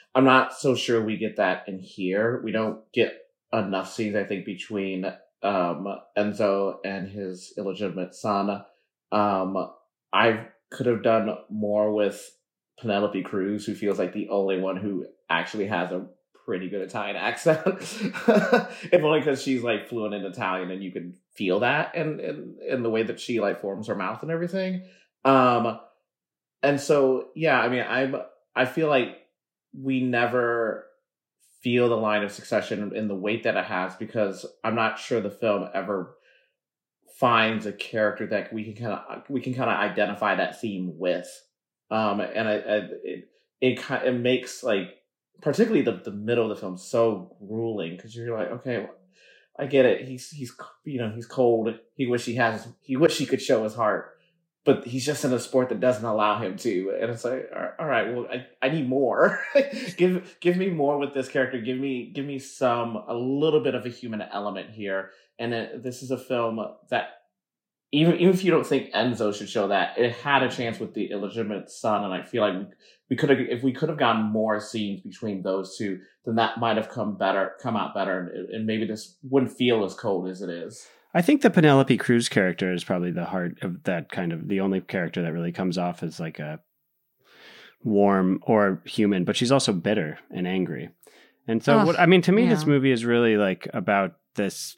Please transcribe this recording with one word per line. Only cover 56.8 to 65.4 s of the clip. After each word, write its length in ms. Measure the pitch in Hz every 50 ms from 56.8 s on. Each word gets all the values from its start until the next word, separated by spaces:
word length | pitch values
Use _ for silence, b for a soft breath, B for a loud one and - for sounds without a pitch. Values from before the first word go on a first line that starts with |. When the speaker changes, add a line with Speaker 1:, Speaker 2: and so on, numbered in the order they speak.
| 92 95 98 -
Speaker 1:
And 100 | - 113
it's 140 | 120 120 -
like, 260 | 120 127 131 - - - - - - - -
"All 80 | 165
right, 280 | 156 131 117 101 107 120
well, 120 | 123 120 -
I, 160 | - 127 127 - _ - -
I 60 | 135
need 160 | 151 165 139 123
more. 520 | 127 139 139 120 101 110 156 202 - - - - - 285 269 -
<laughs> 280 | - - - 170 -
Give, 400 | - 175 185 185 180 - - - -
give 160 | - 175 175 180
me 120 | 185 196
more 280 | 175 156 143 143 143 143
with 160 | 143 135 -
this 140 | 139 127 -
character. 300 | - 143 131 127 131 123
Give 180 | 110 120 127 127
me, 340 | 139 139 131 123 117 113 -
give 100 | 143 135
me 140 | 143 139 131
some, 580 | 131 - - - 135 127 120 120 120 117 110 107 - -
a 60 | 117
little 460 | 113 123 131 135 143 151 160 151 156
bit 140 | - 147 120
of 100 | 123 110
a 40 | 123
human 320 | 117 - - 117 110 107 101
element 480 | - 107 101 101 104 98 95 87 -
here." 400 | 110 110 104 98 95 95 92 b b b b b b
And 160 | -